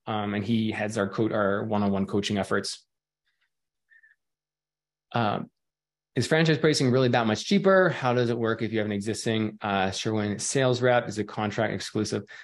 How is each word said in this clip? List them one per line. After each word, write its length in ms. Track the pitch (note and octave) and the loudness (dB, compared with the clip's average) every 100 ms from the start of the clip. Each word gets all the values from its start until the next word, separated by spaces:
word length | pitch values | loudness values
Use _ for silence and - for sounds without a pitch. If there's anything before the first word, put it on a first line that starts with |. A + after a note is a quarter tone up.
| - | -8
um, 280 | A2 G#2 | -6 -4
and 100 | G2+ | -4
he 260 | G2+ A2+ A2 | -2 0 -2
heads 260 | G#2 G#2+ A2 | -4 -4 -2
our 120 | G2 | -2
co-, 220 | - G#2+ | -2 -2
our 340 | G#2+ G2+ G2+ | 0 0 0
one-on-one 420 | A2+ G#2 G2+ G2 G2 | -2 -2 0 0 -2
coaching 320 | G#2 G2+ G#2 | -2 -2 -2
efforts. 460 | F#2+ G2+ G2+ - _ _ _ _ _ _ _ _ _ _ _ _ _ _ _ _ _ _ _ _ _ _ _ | -2 -2 -4 -10 _ _ _ _ _ _ _ _ _ _ _ _ _ _ _ _ _ _ _ _ _ _ _
Um, 380 | A#2+ A2 - - _ _ _ _ _ _ | -2 0 -2 -6 _ _ _ _ _ _
is 140 | - A#2+ | -4 2
franchise 300 | D#3+ E3 D3+ | 4 4 4
pricing 340 | D#3+ C#3+ C3+ | 2 2 4
really 160 | B2 C3 | 4 4
that 180 | A#2+ A2+ | 4 2
much 180 | G#2+ | 0
cheaper? 440 | - G3+ G3 F#3+ F3+ | 2 2 4 6 4
How 260 | C3+ C3 | 2 0
does 160 | B2 A#2+ | 2 2
it 80 | A#2+ | 0
work 240 | A2+ A2+ | -2 -2
if 100 | A2+ | -2
you 60 | G#2+ | -2
have 80 | G#2 | -2
an 60 | |
existing, 640 | G2+ G2+ G2+ - A2 A2 - | -2 -4 -4 -2 -2 -2 -4
uh, 300 | G#2+ G2 F#2+ | -2 0 0
Sherwin 480 | F#2+ A#2 A2 G#2 G2+ | -2 -2 -2 -2 -4
sales 440 | - C#3 C3 A#2+ | -2 0 2 2
rep? 260 | B2+ A#2+ A#2 | 4 2 2
Is 100 | G#2 | -4
it 60 | |
contract 500 | G2+ - G#2+ G#2 G#2+ | -6 -4 -4 -2 -2
exclusive? 480 | G2 - - G#2 G#2 G2+ - | -4 -6 -4 -2 -4 -8 -16